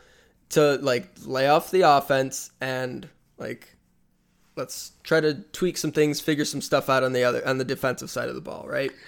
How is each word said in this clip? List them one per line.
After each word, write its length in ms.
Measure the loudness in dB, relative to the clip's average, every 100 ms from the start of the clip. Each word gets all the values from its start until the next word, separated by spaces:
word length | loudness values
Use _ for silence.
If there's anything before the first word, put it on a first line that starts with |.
| _ _ _ _ -2
to, 260 | 4 4 4
like, 280 | 2 0 -2 -16 -6
lay 200 | 0 4
off 220 | 4 4
the 100 | 4
offense 720 | 6 6 4 0 0 -6 -12 -10
and, 480 | -6 -4 -6 -8 -14 _ _ -12
like, 380 | -12 -12 -16 _ _ _ _ _ _ _ _ -10
let's 380 | -10 -10 -14 _
try 160 | 0 2
to 140 | 2 -2 -6
tweak 240 | -4 -2 -2
some 140 | -2
things, 300 | 2 2 2
figure 240 | -2 0 -2
some 160 | -4
stuff 280 | -2 0 2
out 140 | 2
on 80 | 2
the 120 | 2 2
other, 200 | 0 -2
on 120 | -2
the 80 | -2
defensive 440 | -2 -4 -4 -8
side 200 | -8 -8
of 60 | -8
the 40 |
ball, 240 | -12 -12 -8
right? 240 | -4 -4 -8